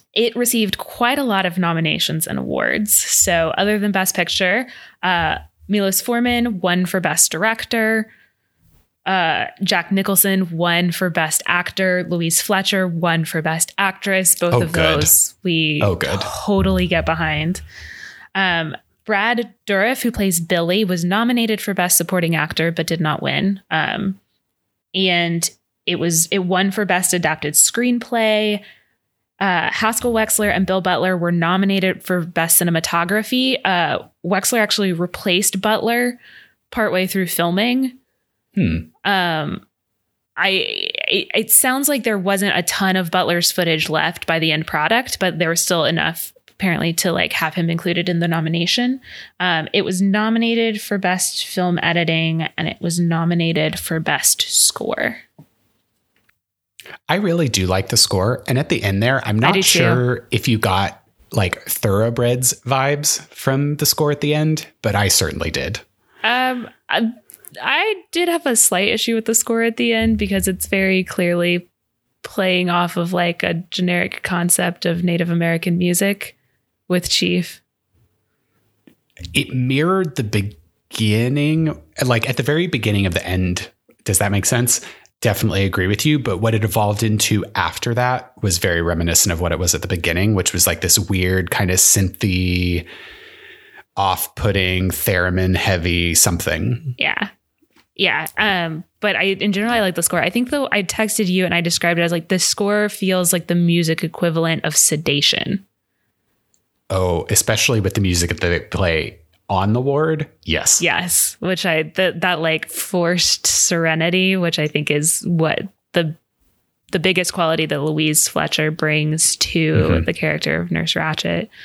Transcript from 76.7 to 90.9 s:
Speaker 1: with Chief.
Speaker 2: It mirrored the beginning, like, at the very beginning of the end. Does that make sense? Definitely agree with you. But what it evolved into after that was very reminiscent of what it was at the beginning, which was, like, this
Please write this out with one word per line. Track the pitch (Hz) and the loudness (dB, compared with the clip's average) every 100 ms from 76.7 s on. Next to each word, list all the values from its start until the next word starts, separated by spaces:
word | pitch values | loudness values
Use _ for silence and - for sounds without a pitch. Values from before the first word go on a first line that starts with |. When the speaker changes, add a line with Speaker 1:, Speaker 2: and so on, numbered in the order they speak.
| _ - | _ -4
Speaker 1:
with | 180 - | -2 0
Chief. | - 180 180 170 - _ _ _ _ _ _ _ _ _ _ _ _ _ _ _ - - - | 0 0 0 -2 -8 _ _ _ _ _ _ _ _ _ _ _ _ _ _ _ -18 -6 -4
Speaker 2:
It | - | -2
mirrored | 127 127 135 170 190 175 - | -2 0 0 2 0 -2 -4
the | |
beginning, | 107 107 104 - _ _ _ - 107 107 123 143 147 160 160 - - - | -2 -2 -2 -8 _ _ _ -2 0 2 2 0 0 0 0 -4 -10 -4
like, | 127 117 120 | 0 0 0
at | 127 | -2
the | |
very | 120 151 180 | 0 0 0
beginning | 127 107 101 95 | -2 0 2 2
of | |
the | 82 - | 0 -2
end. | 92 90 87 - _ _ _ - | 0 0 -2 -8 _ _ _ -2
Does | 95 | 0
that | 101 | 0
make | 101 - | 0 0
sense? | 123 120 - - - - _ | 0 2 -2 -4 -20 -20 _
Definitely | 117 98 110 98 98 | 0 2 0 2 0
agree | 95 92 | 0 0
with | 101 156 | 2 2
you. | 147 | 0
But | 113 92 | 0 -2
what | 113 110 | 0 0
it | |
evolved | 107 113 104 101 | 0 0 0 0
into | 113 107 - 104 - | 0 0 2 0 -2
after | - 82 - 123 | -2 -2 -2 -4
that | 117 123 127 - - | 0 0 -2 -6 -4
was | 104 87 | -2 0
very | 95 85 | 0 0
reminiscent | 85 82 82 82 101 | 0 0 2 2 2
of | 82 | 0
what | 87 | 0
it | 80 | 0
was | 87 90 | 0 -2
at | |
the | 87 | -2
beginning, | 90 85 82 107 | -2 0 0 2
which | 98 90 | 2 0
was, | 90 90 | 0 -2
like, | 80 | -2
this | - | 0